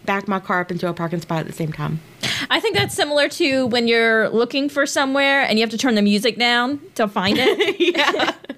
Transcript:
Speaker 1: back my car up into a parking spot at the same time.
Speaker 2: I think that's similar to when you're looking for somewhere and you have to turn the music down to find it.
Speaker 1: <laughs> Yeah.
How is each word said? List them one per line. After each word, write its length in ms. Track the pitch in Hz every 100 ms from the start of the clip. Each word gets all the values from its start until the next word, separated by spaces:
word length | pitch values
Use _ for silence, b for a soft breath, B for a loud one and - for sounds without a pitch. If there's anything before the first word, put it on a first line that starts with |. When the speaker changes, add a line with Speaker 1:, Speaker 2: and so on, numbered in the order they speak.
Speaker 1:
back 220 | - 196 202
my 140 | 190
car 200 | 185 185
up 100 | 175
into 160 | 175 180
a 40 |
parking 260 | 160 170 175
spot 200 | - 160
at 60 | -
the 60 |
same 200 | - 160
time. 280 | 156 151 156 - - B B B
Speaker 2:
I 80 | 339
think 160 | 440
that's 200 | 392 403
similar 340 | - 302 294 277
to 380 | - 330 269 254
when 200 | 240 233
you're 420 | 233 226 220 214
looking 380 | 214 233 285 285
for 160 | 285 277
somewhere 560 | 320 277 269 277 277
and 160 | 269 220
you 40 |
have 80 | 226
to 80 | 220
turn 160 | 262
the 80 | 214
music 340 | 208 208 233 185
down 420 | 240 240 247 285 - -
to 100 | 214
find 300 | 214 185 -
it. 380 | 262 370 349 -
Speaker 1:
<laughs> 180 | 359 339
Yeah. 380 | 285 605 - - -